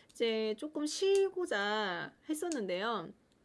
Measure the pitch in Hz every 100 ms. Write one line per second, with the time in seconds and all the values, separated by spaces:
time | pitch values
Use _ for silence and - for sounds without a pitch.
0 | - - 233 220 220 214 302 302 302 -
1 | 392 392 392 370 349 208 202 214 202 170
2 | - - - 311 349 294 190 180 220 214
3 | 170 - _ _